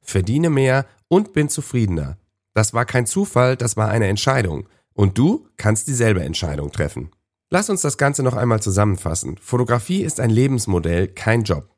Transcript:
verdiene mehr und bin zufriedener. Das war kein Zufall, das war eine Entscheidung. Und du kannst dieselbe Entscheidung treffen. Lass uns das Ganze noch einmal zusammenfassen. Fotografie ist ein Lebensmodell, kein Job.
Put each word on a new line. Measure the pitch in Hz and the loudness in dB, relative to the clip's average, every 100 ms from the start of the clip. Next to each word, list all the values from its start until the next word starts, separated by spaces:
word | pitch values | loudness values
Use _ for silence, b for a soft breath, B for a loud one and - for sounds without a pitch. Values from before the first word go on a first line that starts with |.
verdiene | - 98 90 135 165 | -4 -2 0 0 2
mehr | 139 135 135 135 b _ | 2 2 2 -2 b _
und | 175 214 | 0 2
bin | 151 147 | -2 -2
zufriedener. | - - 123 107 85 69 - _ _ _ | -4 -4 0 0 0 -4 -10 _ _ _
Das | 110 107 | 0 0
war | 113 | 0
kein | 123 127 117 | 0 0 0
Zufall, | 190 202 123 127 131 | -2 0 2 2 2
das | 113 - | -2 0
war | 107 | 0
eine | 110 98 | 2 2
Entscheidung. | 104 - 135 92 76 - b b | 0 0 0 0 -4 -10 b b
Und | - 101 98 | 0 2 4
du | 147 269 - - | 2 2 -4 -4
kannst | 107 110 - | 0 0 -2
dieselbe | 127 113 98 | 0 2 2
Entscheidung | 76 82 82 71 73 | -2 -6 -6 -6 -6
treffen. | - 73 - 80 - _ _ _ | -4 -4 -4 -12 -16 _ _ _
Lass | 175 208 | -2 0
uns | 190 | -2
das | 147 - | -2 0
Ganze | 139 143 | 0 2
noch | 127 | 0
einmal | 113 120 113 | 0 0 0
zusammenfassen. | 107 95 104 92 - 80 64 92 | 2 2 2 0 -2 -4 -6 -10
Fotografie | - 123 123 120 - 185 | -4 -2 0 -2 0 -2
ist | 165 - | -2 -2
ein | 120 | 0
Lebensmodell, | 110 135 131 101 90 82 85 95 | 2 2 0 0 0 0 0 -2
kein | - - 117 | -4 0 0
Job. | 104 78 - | 0 -4 -6